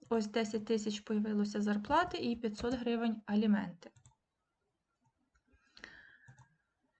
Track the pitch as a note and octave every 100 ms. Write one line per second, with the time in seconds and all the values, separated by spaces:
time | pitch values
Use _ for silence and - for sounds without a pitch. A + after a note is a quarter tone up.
0 | - A3+ G#3+ A#3 G#3+ A3 G#3+ A3+ G#3+ G#3
1 | - G#3+ G#3+ G#3 G#3 G#3 G#3 G#3 G#3 D4+
2 | F4 F4 A#3+ A#3 A3 G#3+ A#3+ B3+ A#3+ A#3
3 | A#3 A3 - G#3 G#3+ G3 F3+ E3+ - -
4 | - _ _ _ _ _ _ _ _ _
5 | _ _ _ _ _ _ _ - - -
6 | - - - - - _ _ _ _